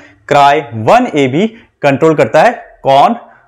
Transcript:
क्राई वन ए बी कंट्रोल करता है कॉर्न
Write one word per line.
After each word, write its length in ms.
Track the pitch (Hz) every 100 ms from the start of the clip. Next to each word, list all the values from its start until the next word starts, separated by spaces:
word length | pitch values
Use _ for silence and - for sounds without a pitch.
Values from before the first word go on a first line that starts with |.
| - _ -
क्राई 320 | 147 139 147
वन 460 | 123 110 113 220 254
ए 120 | 147 135
बी 180 | 139 220 - _ _
कंट्रोल 320 | 143 135 160
करता 280 | 151 139 151
है 100 | 202 240 - _
कॉर्न 340 | 135 139 170 233 - _